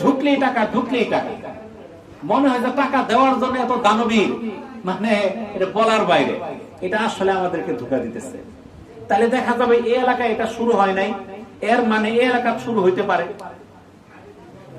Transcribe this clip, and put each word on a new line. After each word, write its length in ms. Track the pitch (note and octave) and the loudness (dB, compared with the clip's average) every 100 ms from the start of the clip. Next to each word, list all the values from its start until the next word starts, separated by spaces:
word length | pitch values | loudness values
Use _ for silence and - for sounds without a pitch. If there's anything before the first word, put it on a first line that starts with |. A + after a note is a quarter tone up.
ঢুকলেই 340 | C#4 C#4 C#4+ C4+ | 2 2 2 2
টাকা, 300 | B3+ A#3 G#3 | 2 0 0
ঢুকলেই 320 | A3+ - B3 F#3 | 0 -2 -2 0
টাকা। 240 | G3 - - - - - - - - - - | 0 -4 -8 -12 -14 -16 -18 -20 -20 -20 -14
মনে 260 | D3+ A#3+ C#4+ | -2 2 2
হয় 100 | B3 | 2
যে 80 | B3 C#4 | 0 0
টাকা 280 | C4 C4 A3 | 0 0 2
দেওয়ার 320 | A#3 C4+ A#3+ | 4 4 4
জন্য 200 | B3+ B3+ | 0 -2
এত 120 | A#3+ | 0
দানবীর, 800 | B3 G3+ G#3+ G#3+ A3 E3 - A3 F#3+ - - F3+ | 2 2 2 2 2 2 0 -6 -8 -12 -10 -6
মানে 600 | F#3 A3+ G#3 G3 A3+ G#3+ | -4 0 2 0 -2 -8
এটা 120 | - F#3 | -4 -2
বলার 320 | G#3 A3+ G#3+ F3+ | 2 2 4 4
বাইরে। 340 | D#3 C3 - - - - - | 2 2 -2 -6 -10 -14 -10
এটা 160 | F3+ G#3+ | -6 -2
আসলে 340 | A3 - F#3+ | -2 0 0
আমাদেরকে 420 | F#3+ F3 E3 E3 | 0 0 -4 -4
ধোঁকা 240 | B2+ - C3 | -6 -4 -4
দিতেছে। 460 | A2+ - - - - - - - - - - | -4 -8 -12 -14 -16 -20 -20 -20 -20 -18 -2
তাহলে 200 | G3+ A#3 | 2 2
দেখা 300 | B3+ A#3 A#3 | 2 0 0
যাবে 180 | A#3+ A#3 | 4 4
এই 180 | A3+ | 4
এলাকায় 360 | B3+ B3+ A3+ A#3 | 2 2 0 0
এটা 180 | A3 A3 | -2 -4
শুরু 240 | - A3+ | -2 0
হয় 220 | G3 F#3+ | 2 2
নাই, 200 | F#3+ G3+ - - G#3 - - | 2 -2 -4 -10 -14 -16 -8
এর 200 | G#3 A#3+ | 0 2
মানে 280 | A3+ A3 G#3+ | 2 2 2
এই 100 | A#3 | 2
এলাকা 400 | B3+ A#3+ A3+ A3+ A#3+ | 4 2 0 -2 -2
শুরু 180 | A3 | 2
হইতে 200 | F#3 G3 | 2 2
পারে, 200 | F#3 F3 F3+ - F3+ - - - - - - - - - - - - | 0 0 -2 -8 -14 -16 -20 -20 -20 -20 -20 -20 -20 -20 -20 -20 -20